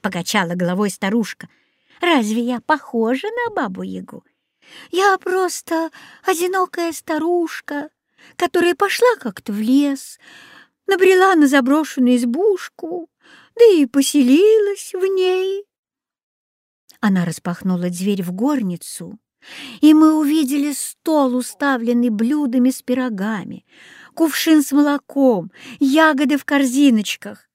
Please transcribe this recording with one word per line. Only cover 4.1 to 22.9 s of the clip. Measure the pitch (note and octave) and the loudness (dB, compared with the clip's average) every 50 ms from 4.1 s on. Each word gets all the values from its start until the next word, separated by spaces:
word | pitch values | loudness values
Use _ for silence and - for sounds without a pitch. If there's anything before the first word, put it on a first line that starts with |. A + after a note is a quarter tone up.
| - - _ _ _ _ _ _ _ _ _ _ - - - - | -18 -20 _ _ _ _ _ _ _ _ _ _ -20 -20 -20 -8
Я | - E4+ F#4+ G4+ F#4+ F#4 | -4 0 2 2 2 0
просто | - G4 F#4 F#4+ F#4+ F4+ - - - - E4 D#4+ E4 D#4+ _ - - - - - _ | -2 -4 -2 -2 -2 -2 -4 -8 -8 -6 -4 -4 -4 -4 _ -16 -20 -20 -20 -10 _
одинокая | - F#4+ D#4 F4 F4+ F#4 F#4+ F#4 F4+ - - E4+ E4+ | -4 -2 -2 -2 -2 -2 -2 -4 -4 -4 -6 -6 -6
старушка, | D#4+ - - - E4 D4+ D#4 E4 F4 F4 E4+ D#4+ - - - - D4 C#4+ C#4+ D#4 _ _ _ _ _ _ _ - _ | -6 -8 -8 -6 -6 -4 -2 0 0 0 -2 -4 -6 -12 -12 -10 -10 -10 -10 -10 _ _ _ _ _ _ _ -20 _
которая | _ - F4 _ F4+ E4+ F4 F4 | _ -4 -2 _ 0 0 0 0
пошла | - G4+ G4+ - - A#4 B4 A#4 G#4 | 0 -2 -2 0 2 2 2 2 0
как-то | - A#3+ F#3+ - _ - | -4 -12 -12 -10 _ -8
в | G#3 G3+ | -6 -6
лес, | A3 G#3+ B3+ C#4 C#4+ C#4+ C#4 C4+ - - - _ _ - - - - - - - - _ _ _ _ | 0 2 2 2 2 0 -2 -6 -10 -16 -20 _ _ -20 -20 -20 -20 -20 -20 -20 -20 _ _ _ _
набрела | - G4 F4 F#4 F#4 F#4+ F#4 F#4 F#4+ F#4+ | -2 0 2 4 4 6 6 4 4 4
на | E4 D4 C#4 | 4 4 4
заброшенную | C4 C#4+ C4 A#3+ C#4 D#4 D#4 - - - B3+ A#3+ B3 | 4 2 2 2 2 0 0 -2 -2 -2 2 2 2
избушку, | B3 A#3 A#3+ A#3 D4 F#4 A4 G4+ F4+ - - _ _ - D#4+ D#4+ F4+ D#4+ - _ _ _ _ - - _ _ _ | 2 0 -2 -2 0 0 0 0 0 -4 -12 _ _ -12 -10 -10 -10 -12 -14 _ _ _ _ -20 -20 _ _ _
да | - A#4 A#4 G4+ | 6 6 8 8
и | E4 C#4+ | 6 2
поселилась | B3+ _ C#4+ C#4 - - D4 C4+ B3 C4 D4+ F#4+ G#4+ A4 A4 G#4 G4+ G4+ G4 - - - | 2 _ 0 0 2 2 2 4 4 4 6 6 6 4 4 2 0 -4 -6 -10 -12 -6
в | F#4+ F4+ | -4 -2
ней. | F#4+ G4 F#4 F#4 F#4 F#4 F#4 F#4 F#4+ G4 G4 G4+ _ _ _ _ _ _ _ _ _ _ _ _ _ _ _ _ _ _ _ _ _ _ _ _ _ _ _ | -2 0 0 0 0 0 0 -2 -4 -4 -6 -10 _ _ _ _ _ _ _ _ _ _ _ _ _ _ _ _ _ _ _ _ _ _ _ _ _ _ _
Она | - G#3+ F#3+ F#3 F3 | -2 0 0 0 0
распахнула | E3 D#3+ - _ F3+ F3 - - F#3+ F#3 F3 F3 F3 | -2 -6 -8 _ -8 -8 -6 -4 -4 -2 -2 -2 -6
дверь | F3+ F3 F#3 G3+ G3+ G3 | -6 -4 -4 -4 -2 -4
в | F#3+ F3 | -4 -8
горницу, | F3+ F#3 A3 C#4 D4+ C4+ A3+ F#3 F3 E3 - - - - F3 E3+ G3+ G#3+ _ _ _ _ _ - - - - C4+ A#3+ G3+ | -6 -2 -2 -2 0 -2 -2 -4 -6 -8 -10 -14 -16 -14 -16 -16 -18 -20 _ _ _ _ _ -20 -20 -20 -18 -18 -10 4
и | - D4+ D#4 | 6 6 8
мы | D#4 D#4 D#4 D#4 D#4 | 8 6 6 4 2
увидели | D#4 C#4+ D4+ D#4+ D#4 B3+ C4+ D4 C#4 D4 | 0 0 0 0 0 -2 -2 -4 -4 -4
стол, | C#4+ - - - - _ _ - D#4+ D4+ C#4 C4 A#3+ | -6 -8 -10 -12 -14 _ _ -2 0 2 2 2 0
уставленный | B3+ B3 - - _ D4 C#4+ C4+ B3 A#3 A#3 A#3+ A#3+ A#3+ B3 | -2 -6 -6 -8 _ -2 -2 -2 -2 -2 0 0 0 0 0
блюдами | A3 G3+ A3+ A#3 C#4+ D4+ D4 C4+ A3+ C4 B3 B3+ | 0 -2 -2 -2 -2 -2 -2 -2 0 2 2 0
с | B3+ - | 0 -2
пирогами, | - - | -4 -4